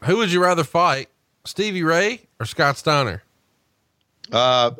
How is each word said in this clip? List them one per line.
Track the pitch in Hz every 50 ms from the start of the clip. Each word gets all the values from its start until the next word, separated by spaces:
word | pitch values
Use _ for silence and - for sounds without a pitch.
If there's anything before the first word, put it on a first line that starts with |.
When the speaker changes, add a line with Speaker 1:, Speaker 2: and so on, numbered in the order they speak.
| -
Speaker 1:
Who | - 185 226
would | 233 196
you | 170 180 180
rather | 180 180 165 156
fight, | - - 170 175 175 139 135 135 - _ _ _ _ _ _ _
Stevie | - - - 202 214 190 185 170
Ray | 160 165 170 196 208 254 226 - _ _ _
or | 113
Scott | 110 - - 160 143 139
Steiner? | - - 160 151 143 135 113 80 95 - _ _ _ _ _ _ _ _ _ _ _ _ _ _ _ _ _ _ _ - - 117
Speaker 2:
Uh, | 113 123 127 127 123 120 120 123 120